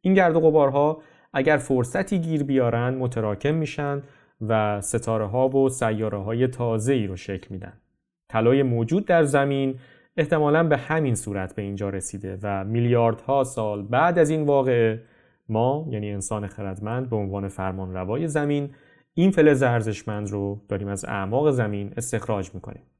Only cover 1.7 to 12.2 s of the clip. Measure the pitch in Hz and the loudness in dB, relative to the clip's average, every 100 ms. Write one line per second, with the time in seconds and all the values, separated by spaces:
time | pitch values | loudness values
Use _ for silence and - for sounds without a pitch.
1.7 | 127 123 196 190 190 165 156 139 131 120 | 0 0 -2 -2 -2 0 -2 0 2 2
2.7 | 117 123 131 127 123 107 101 143 160 151 | 0 -2 -2 -4 -2 -4 -2 -2 -2 -4
3.7 | - 143 143 139 _ _ _ 110 110 104 | -4 -4 -4 -8 _ _ _ -2 0 0
4.7 | 101 - 113 113 110 104 123 131 135 135 | -2 -4 -4 -2 -2 -2 0 2 4 2
5.7 | 127 117 107 110 101 98 117 131 123 120 | 2 -2 -2 -4 -4 -4 0 -2 0 -2
6.7 | 113 113 135 101 92 - 95 - 95 92 | 0 0 0 -2 -8 -8 -10 -10 -14 -14
7.7 | - _ _ _ _ _ 113 113 135 131 | -18 _ _ _ _ _ 2 4 4 2
8.7 | 120 113 175 208 170 147 139 139 139 135 | 0 0 0 2 4 4 2 2 0 -2
9.7 | 127 - _ _ - 151 156 147 156 165 | -4 -16 _ _ -4 0 2 4 4 4
10.7 | 147 - 160 139 110 - 101 95 - 101 | 2 0 0 0 -2 -4 -6 -6 -6 -8
11.7 | 98 101 95 - 98 | -6 -6 -6 -8 -10